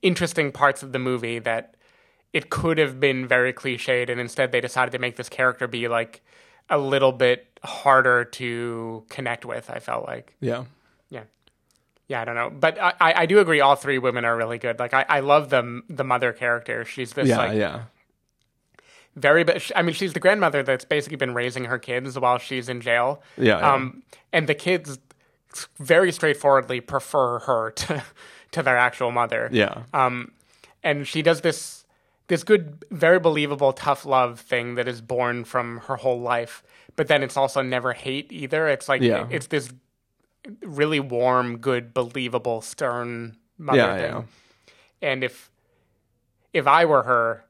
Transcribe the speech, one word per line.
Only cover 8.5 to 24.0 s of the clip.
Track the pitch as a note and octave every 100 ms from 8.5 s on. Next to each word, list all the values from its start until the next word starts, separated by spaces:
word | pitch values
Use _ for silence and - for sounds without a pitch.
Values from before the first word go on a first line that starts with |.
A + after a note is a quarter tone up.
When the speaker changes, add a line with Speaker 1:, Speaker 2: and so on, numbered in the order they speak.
| A#2+ A#2+ A#2 A2+ A2+ A2
Speaker 1:
connect | - B2+ A#2 A#2+
with, | A#2 -
I | -
felt | - A#2+ -
like. | A#2+ - _
Speaker 2:
Yeah. | C3 A#2 B2+ _ _ _ _
Speaker 1:
Yeah. | C3 A2 _ _ _ _ _ _ _ _
Yeah, | B2+
I | A#2
don't | A#2
know. | A#2+
But | C#3 D#3+ D#3+
I, | F3+ -
I, | E3 -
I | E3
do | G3+
agree | F3+ D#3
all | C#3 C#3
three | - C3+
women | B2+ A#2+
are | A#2 A#2
really | A2+ A#2
good. | A#2+ A#2
Like, | A#2+
I, | C3 C3+
I | D3
love | C3+ D3 C#3+
the, | C3 A#2+ A#2+ -
the | D3 C3
mother | B2 B2
character. | A2+ B2 A#2+ A#2 A#2 A2+
She's | - B2
this, | - C3+
Speaker 2:
Yeah, | A2+
Speaker 1:
like, | A#2 G#2+
Speaker 2:
yeah. | G2 F2+ A2+ _ _ _ _ _ _ _ _ _ _ _ _ -
Speaker 1:
very, | C#3+ D#3
but | E3 E3+
sh-, | - -
I |
mean, | F3+
she's | D#3+ F#3+
the | E3
grandmother | F3+ G#3 F3+ C#3+
that's | C3+ B2+ -
basically | D3+ D3 D3+
been | C3
raising | A#2+ B2 B2 B2
her | B2
kids | - B2 C3+ C3
while | B2+ B2
she's | - C3 A#2+
in | B2
jail. | A#2 A#2+ B2 C#3+ _ -
Speaker 2:
Yeah, | B2+ E3+
yeah. | D#3+
Speaker 1:
Um, | C#3 C3 -